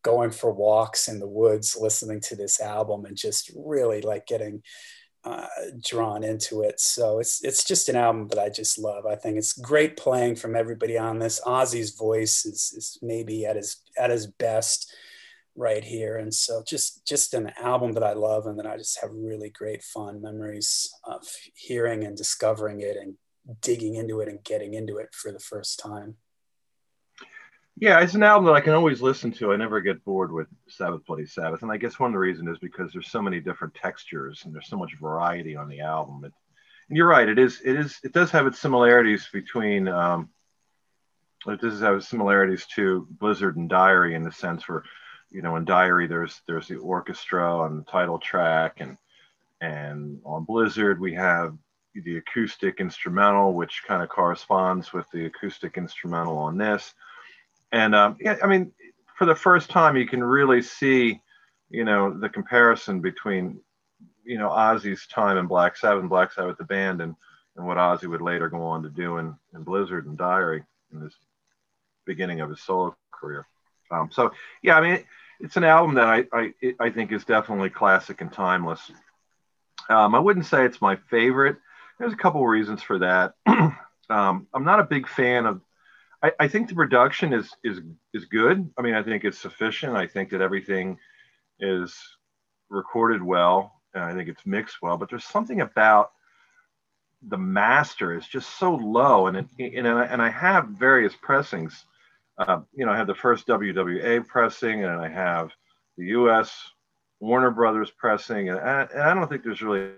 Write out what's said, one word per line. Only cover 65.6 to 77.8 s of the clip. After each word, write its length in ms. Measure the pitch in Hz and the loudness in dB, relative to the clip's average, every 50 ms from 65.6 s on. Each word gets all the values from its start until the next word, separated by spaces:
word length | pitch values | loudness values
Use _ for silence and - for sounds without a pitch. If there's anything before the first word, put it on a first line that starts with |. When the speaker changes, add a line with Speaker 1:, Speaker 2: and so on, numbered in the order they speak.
| 87 90 - | 2 2 0
Speaker 2:
Sabbath 240 | - - 107 101 98 | 0 0 2 2 2
and 80 | 92 87 | 0 0
Black 240 | 92 90 92 90 - | 2 2 2 2 -2
Sabbath, 240 | - 90 90 87 | -4 -6 -6 -8
the 80 | - 85 | -10 -8
band, 340 | 80 98 98 98 95 92 85 | -6 -4 -4 -2 -2 -4 -6
and, 160 | 82 82 82 - _ _ _ _ _ _ _ | -8 -10 -12 -14 _ _ _ _ _ _ _
and 100 | 82 90 | -10 -8
what 120 | 90 87 | -4 0
Ozzy 320 | 90 90 87 87 87 92 87 | 2 2 2 2 0 -4 -6
would 120 | 85 80 | -8 -6
later 280 | 85 87 87 85 85 82 | -4 -4 -2 -2 -4 -4
go 120 | 80 85 | -4 -6
on 220 | 82 82 82 80 78 | -6 -6 -6 -6 -8
to 60 | 76 | -10
do 300 | 73 87 87 87 85 82 | -10 -8 -8 -6 -6 -6
in, 140 | 80 80 76 - _ _ - | -8 -10 -12 -16 _ _ -20
in 80 | 82 78 | -16 -8
Blizzard 420 | 85 92 98 98 87 92 87 71 | -4 -4 -4 -4 -4 -6 -8 -10
and 100 | 73 76 | -10 -8
Diary 480 | 78 90 90 90 95 92 82 80 78 71 _ _ _ _ _ | -4 -2 0 0 0 0 -2 -4 -6 -10 _ _ _ _ _
in 80 | 78 78 | -18 -16
this 160 | 76 76 - _ _ _ _ _ _ _ _ _ _ _ _ _ _ _ _ _ _ | -16 -16 -18 _ _ _ _ _ _ _ _ _ _ _ _ _ _ _ _ _ _
beginning 360 | - 90 80 92 90 85 80 | -10 -8 -6 -6 -6 -6 -6
of 80 | 78 76 | -8 -10
his 120 | 76 - | -10 -10
solo 320 | - - 95 95 - 87 - _ _ _ - | -6 -4 -2 -2 -2 -4 -6 _ _ _ -20
career. 340 | - - 76 73 69 71 _ _ _ _ _ _ _ _ - | -16 -14 -12 -12 -14 -14 _ _ _ _ _ _ _ _ -6
Um, 200 | 87 82 82 - | -6 -4 -4 -2
so, 220 | - - 120 104 - - - - - - | 0 0 0 0 -2 -6 -16 -20 -14 -2
yeah, 160 | - - 165 | 4 6 6
I 40 | 160 | 6
mean, 240 | 165 170 180 - - _ - - - - _ - | 6 4 0 -2 -4 _ -20 -20 -20 -20 _ -16
it's 180 | - 156 - | -14 -6 -2
an 60 | 185 175 | 2 6
album 320 | 160 160 165 175 156 139 | 6 8 8 6 4 4
that 120 | 131 117 | 4 4
I, 180 | 113 113 117 123 - - | 4 4 2 2 0 -2
I, 200 | 117 113 101 - _ | -2 -2 -4 -4 _
it, 140 | 131 127 123 - | -4 -4 -2 -2
I 100 | 117 117 | -2 -2
think 240 | 101 113 110 98 110 | -2 -4 -4 -4 -4
is 100 | 101 - | -4 0
definitely 460 | - 117 107 101 - 110 101 95 92 | 0 0 0 0 0 -2 -2 -2 -4
classic 500 | - - | -2 2